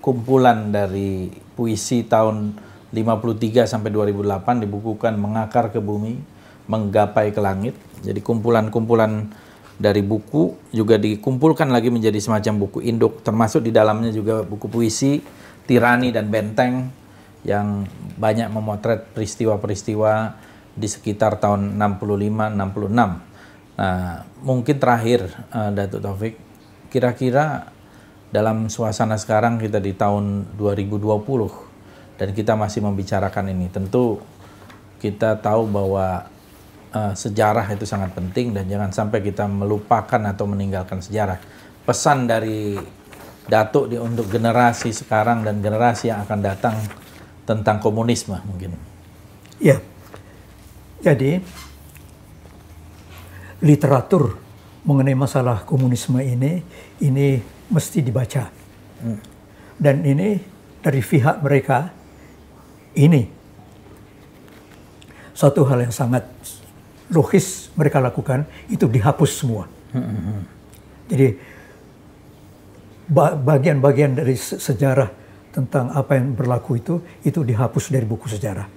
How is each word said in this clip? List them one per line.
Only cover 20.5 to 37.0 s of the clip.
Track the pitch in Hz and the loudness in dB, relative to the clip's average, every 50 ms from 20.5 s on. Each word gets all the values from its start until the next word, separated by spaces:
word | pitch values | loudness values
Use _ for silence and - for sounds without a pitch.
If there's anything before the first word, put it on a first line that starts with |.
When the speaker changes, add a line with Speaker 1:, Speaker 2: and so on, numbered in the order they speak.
| - - - - - | -20 -20 -20 -18 -10
Speaker 1:
di | - 110 | -6 -6
sekitar | 101 - - - 110 101 - 110 107 104 - | -6 -6 -6 -6 -6 0 2 2 2 2 2
tahun | - 104 104 101 101 101 101 104 | 2 2 2 2 0 -2 0 0
enam | 104 104 98 | 0 0 0
puluh | 92 110 104 104 101 | -2 -2 -2 0 0
lima, | 104 107 107 110 107 107 | 0 -2 0 -2 -2 -2
enam | 104 101 98 95 98 | -2 -2 -4 -4 -4
puluh | 110 104 95 | -4 -4 0
enam. | 110 120 113 98 87 - - - - - - - - - - - - - | 2 2 2 2 0 -8 -12 -20 -20 -20 -20 -20 -20 -20 -20 -16 -6 -4
Nah, | 98 95 90 90 92 90 85 - - - - - 139 | -2 -2 0 -2 -4 -6 -8 -12 -14 -18 -20 -8 -2
mungkin | 135 131 127 113 135 147 | -2 0 0 2 0 0
terakhir, | 135 131 123 120 117 113 113 123 110 92 85 - - - - | 2 4 4 4 4 4 2 2 2 2 -4 -10 -14 -18 -8
eh, | - 113 107 104 | -6 -4 -2 -2
Datuk | 101 101 101 98 101 104 101 | -2 -2 -2 -4 -4 -6 -6
Taufik, | 101 98 98 107 113 110 - - - - - - - - - - - | -6 -6 -6 -6 -8 -8 -12 -20 -20 -20 -20 -20 -20 -20 -20 -20 -4
kira-kira | - 127 123 123 117 - 131 127 120 139 151 156 139 120 - - - - - - - - - - - - - - | -2 0 0 0 0 0 -2 2 2 2 2 2 -2 -6 -10 -14 -20 -20 -20 -20 -20 -20 -20 -20 -20 -20 -18 -2
dalam | - 101 107 110 110 110 110 107 | 0 2 2 2 0 0 -2 -4
suasana | - - 117 107 107 - 120 110 110 | -4 -2 -2 -2 0 0 0 0 0
sekarang | 107 - - 110 107 110 117 117 | -2 0 2 2 4 4 2 0
kita | 113 110 107 107 110 | 0 -2 -2 -2 -2
di | 95 98 92 | -2 -2 -2
tahun | - 107 101 104 104 101 101 101 101 101 - - 101 | 0 0 2 2 2 0 0 -2 -4 -4 -8 -6 -2
dua | 104 101 101 | 0 0 0
ribu | 104 98 101 107 104 | 0 -2 -4 -4 -2
dua | 101 107 107 104 104 | 0 0 0 0 0
puluh | - 135 123 107 87 - - - - - - - - - - - - - - | -2 -2 -2 -2 -2 -6 -14 -20 -20 -20 -20 -20 -20 -20 -20 -20 -20 -8 -6
dan | 95 98 98 | -6 -4 -4
kita | 110 101 110 | -2 0 0
masih | 110 110 107 98 - 117 104 | 2 2 0 -2 -2 -2 -2
membicarakan | 104 101 95 95 - 107 98 98 95 - 101 95 98 95 | -2 -2 -4 -4 -2 -2 -2 -2 -2 -2 -4 -4 -2 -2
ini, | 92 90 90 | -4 -4 -4
tentu | - 98 95 95 123 127 123 117 104 - - - - - - - - - - - - - - - - - | -4 -6 -4 0 2 2 2 2 0 -4 -8 -18 -20 -20 -20 -20 -20 -20 -20 -20 -20 -20 -20 -20 -16 -6
kita | - 107 101 - 113 110 110 107 | -6 -6 -4 0 0 0 0 0
tahu | - 107 107 113 113 | 0 0 2 2 2
bahwa, | 107 101 101 98 95 98 98 95 95 90 90 - - - - - - - - - - - - - - | 0 0 -2 0 0 0 0 0 -2 -2 -6 -8 -12 -20 -20 -20 -20 -20 -20 -20 -20 -20 -20 -20 -8
eh, | - 110 | -6 -4